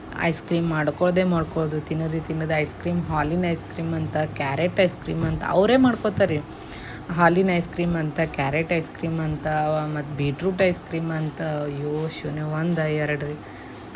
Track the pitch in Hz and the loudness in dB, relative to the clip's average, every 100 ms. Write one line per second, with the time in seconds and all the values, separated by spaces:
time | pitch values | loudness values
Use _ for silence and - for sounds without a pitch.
0 | - - 165 156 - 170 170 156 147 147 | -12 -2 0 0 0 0 2 2 0 2
1 | 180 180 185 170 160 160 156 151 151 160 | 4 4 4 2 0 0 0 -2 -2 -2
2 | 160 160 160 160 160 156 151 - 175 175 | -2 -2 -2 -4 0 0 0 -4 -2 -2
3 | 160 156 147 175 175 165 - - 165 165 | 0 0 2 2 0 -2 -4 -6 -4 -2
4 | 156 156 156 - 139 139 175 185 180 - | -2 0 -2 -2 -2 0 2 4 2 2
5 | 165 165 165 160 - 165 214 262 254 226 | -4 -2 0 -2 2 4 6 8 6 4
6 | 214 196 190 147 143 - - - - - | 0 2 2 2 -4 -12 -14 -12 -12 -12
7 | - 170 170 175 190 175 170 - 175 170 | -4 4 6 6 4 2 0 -2 0 0
8 | 151 147 156 - 139 151 160 170 160 - | -2 0 -2 0 0 0 0 -2 -2 -6
9 | 165 165 156 151 156 151 151 156 151 151 | -4 -2 -2 -2 -2 0 2 0 -2 -4
10 | 143 143 143 139 180 185 185 175 - 165 | -6 -2 -2 0 -2 2 2 2 -4 -4
11 | 165 160 156 - 160 151 147 143 147 151 | -2 -2 -4 -4 -4 -2 -4 -4 -4 -2
12 | 160 - 151 151 151 156 170 165 156 151 | -4 -6 -6 -4 -4 -2 0 0 0 0
13 | 147 147 143 151 - - - - - | 0 -2 -4 -8 -12 -16 -16 -16 -14